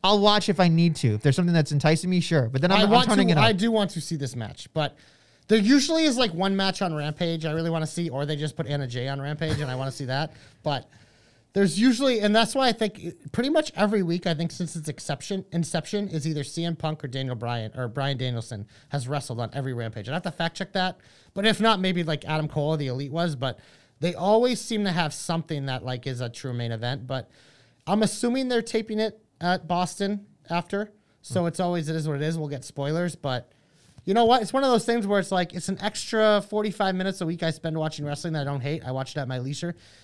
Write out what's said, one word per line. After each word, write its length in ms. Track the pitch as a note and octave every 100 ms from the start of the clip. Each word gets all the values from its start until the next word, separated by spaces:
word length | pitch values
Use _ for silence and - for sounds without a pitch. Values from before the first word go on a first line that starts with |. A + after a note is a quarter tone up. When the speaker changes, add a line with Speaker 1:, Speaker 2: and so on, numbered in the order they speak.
Speaker 1:
I'll 180 | F#3+ G#3
watch 280 | G3+ G#3 G3+
if 100 | F#3+
I 80 | F3
need 280 | E3 E3+ D#3
to. 180 | B2
If 80 | G#2+
there's 140 | D3 C3+
something 180 | F3
that's 180 | E3+ D3
enticing 360 | D3 D#3 D#3 F3+
me, 100 | F3+
sure. 280 | - E3 A2+
But 100 | C3
then 80 | F3
I'm, 80 | G3
Speaker 2:
I 20 |
Speaker 1:
I'm 60 | G#3
Speaker 2:
want 180 | A#3 B3
Speaker 1:
turning 200 | G#3 F3+
Speaker 2:
to, 40 |
Speaker 1:
it 60 | E3
off. 60 |
Speaker 2:
I 80 | A3
do 180 | G3 A3+
want 200 | A3 G3+
to 80 | E3+
see 140 | - D#3+
this 180 | C3+ B2+
match, 320 | G#2+ - -
but 220 | D#3+ D3 - _ _ _ _ _
there 100 | A3
usually 460 | G3+ C#4+ C#4+ E4
is, 120 | D#4+ A#3+
like, 160 | A#3+
one 240 | E3 F#3+ G3
match 240 | F#3+ -
on 140 | F#3+
Rampage 500 | D3+ D3 D3 E3+ E3
I 80 | D#3+
really 180 | D#3 E3
wanna 160 | E3 D#3
see, 220 | - E3+
or 140 | B2+ D3
they 100 | D3+
just 200 | D3 -
put 100 | D3
Anna 200 | C#3+ C3
Jay 220 | B2+ B2+
on 120 | C#3
Rampage, 400 | C#3 D3+ D#3+ D3
and 100 | C#3+
I 40 | B2+
wanna 160 | C3+
see 120 | - C3
that. 260 | C3 D#3 - - _
But 260 | D#3 C#3 - _ _ _ _ _ _
there's 240 | G3 G3 D#3+
usually, 400 | B3 A3+ C#4 A#3
and 160 | G#3 G#3+
that's 180 | A3+
why 140 | C4+ C4
I 40 |
think 420 | A3+ G#3+ - E3+ - -
pretty 160 | - C4
much 240 | D#4+ D#4 -
every 260 | G3+ G#3+
week, 240 | E3+ F3 E3+
I 80 |
think 160 | D#3 E3+
since 260 | - F3 E3
its 120 | D3+
exception, 560 | - - C#3 - G3 F#3+
inception, 560 | E3+ D#3+ E3+ - G#3 G3+
is 180 | D#3+ C#3+
either 160 | D3+
C 200 | C#3 - E3+
M 100 | D#3+
Punk 260 | D#3+ D#3
or 60 | C3+
Daniel 260 | C3 C3+ A#2+
Bryan, 340 | A#2 A#2+ A2
or 140 | C3 B2
Bryan 300 | B2 C#3 C3
Danielson 480 | B2+ A#2 - G#2+ G#2 - _
has 180 | C#3+ B2
wrestled 320 | D3 - A#2+
on 80 | A#2
every 180 | C#3 C3+
Rampage. 340 | A#2+ A2+ A2+ G2+
I'd 40 |
have 100 | D#3
to 60 | F3
fact 240 | - E3 -
check 160 | -
that, 240 | G3 F#3 - - _ _
but 140 | - G#3+
if 160 | G#3+
not, 180 | A3 G3+
maybe, 240 | F#3+ F3+
like, 220 | E3 D3+ -
Adam 220 | D#3 D3+
Cole 240 | D#3 D3
or 40 | D#3
the 120 | C3+
Elite 240 | B2+ C#3+
was, 240 | D#3 E3+ C3+
but 220 | C3 - _ _ _ _
they 140 | E3+
always 460 | E3+ F#3 A3 B3 A#3+
seem 240 | - A3
to 80 | G3+
have 220 | F3 D#3
something 500 | - - E3 D#3+ D3+
that, 180 | C3+ C3
like, 240 | B2+ B2+ C3
is 140 | B2
a 80 | A#2+
true 240 | A2+ C3+
main 200 | B2 A#2
event. 340 | A2+ A#2+ C#3 B2+
But 240 | C3 - _ _ _ _ _ -
I'm 160 | G#3
assuming 460 | G#3+ - A#3+ C4 B3+
they're 120 | A#3+
taping 380 | A#3 A3+ A3 G#3+
it 220 | A3 G#3+ _ _
at 240 | F3 F3+ D#3+
Boston 580 | F3 F3+ - G3+ G3+ G3+ _ -
after. 400 | E3+ - G3+ G#3 _ _ _
So 200 | - F#3
Speaker 1:
Hmm. 40 | E3+
Speaker 2:
it's 120 | E3
always, 280 | F3+ F3 D3+
it 60 | D#3+
is 120 | D#3
what 80 | C#3
it 60 |
is. 140 | D3+ E3
We'll 120 | D3+
get 160 | C#3
spoilers, 500 | - - C#3 E3 F3
but 380 | E3+ C#3+ B2 - _ _ _ _ -
you 80 | -
know 100 | A3
what? 180 | A3+ B3
It's 100 | G#3
one 120 | C4+
of 60 | C4+
those 140 | A#3
things 220 | A3+ A#3 G3
where 140 | G3+
it's 100 | F#3+
like, 220 | F#3 F3
it's 140 | F3+ -
an 100 | F#3+
extra 640 | G#3 - - A3 G#3+ G#3 G3+
forty-five 460 | G#3+ G#3+ - G3
minutes 260 | F#3 F#3+ F#3
a 60 | E3
week 160 | E3+
I 80 | E3
spend 280 | D3+ E3 D#3+
watching 260 | D#3 D3+
wrestling 280 | D3 D3 F3
that 80 | D#3
I 20 |
don't 160 | C#3 C#3+
hate. 220 | C3+ D#3+
I 60 | B2+
watch 260 | C3 C3+ D#3
it 40 |
at 80 | B2+
my 100 | B2+
leisure. 360 | B2+ C#3+ E3+ E3+ - -